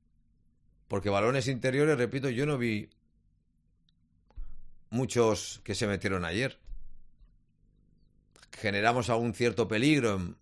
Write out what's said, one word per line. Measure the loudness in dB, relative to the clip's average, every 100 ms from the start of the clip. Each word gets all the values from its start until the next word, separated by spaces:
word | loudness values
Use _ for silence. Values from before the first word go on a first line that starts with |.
| _ _ _ _ _ _ _ _ _
Porque | -2 2
balones | 2 4 2 0
interiores, | -2 0 2 4 4
repito, | 0 -2 -2
yo | -2 -2
no | 0
vi | 0 -2 -6 _ _ _ _ _ _ _ _ _ _ _ _ _ _ -10 -8 -8 -10 -16 -6
muchos | -2 0 2 4 2 -4 -12
que | -6
se | -2 -2
metieron | 0 -2 -2
ayer. | -2 -2 -4 -6 -12 -10 -10 -12 -16 -20 -20 _ _ _ _ _ _ _ _ _ _ -20 -20
Generamos | -6 -2 2 4 2 2
algún | 0 0
cierto | 0 0 2 0
peligro | 2 4 4 2 0
en, | -4 -10